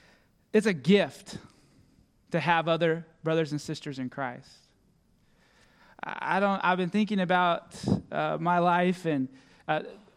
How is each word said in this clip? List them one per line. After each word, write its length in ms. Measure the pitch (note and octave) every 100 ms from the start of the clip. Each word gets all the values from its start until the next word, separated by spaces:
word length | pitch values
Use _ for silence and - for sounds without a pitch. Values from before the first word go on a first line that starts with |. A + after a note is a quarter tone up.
| _ _ _ _ _
It's 140 | G#3+ G#3
a 60 |
gift 640 | D#3+ C3 G3+ D3 - - - - _ _ _ _ _ _ _ _
to 80 | E3+
have 300 | D3 E3 D#3
other 360 | E3 E3 E3 E3 _ D#3+
brothers 260 | D#3+ D#3
and 80 | D3
sisters 400 | - D3+ D3 C3+
in 100 | B2+
Christ. 400 | - B2+ B2+ - - _ _ _ _ _ _ _ _ _ _ _ _ - -
I, 360 | - - - F3+
I 20 |
don't, 220 | G3+ G3
I've 140 | F3+ F3+
been 120 | F3+
thinking 300 | G#3 G#3 G#3
about, 560 | F3+ F3+ F3 E3+ - - - - -
uh, 280 | D3+ D#3 D#3
my 200 | E3+ F3
life 460 | F3 F3 F3+ F3+ E3
and, 220 | C#3+ C3 - - - -
uh, 140 | D#3 - - -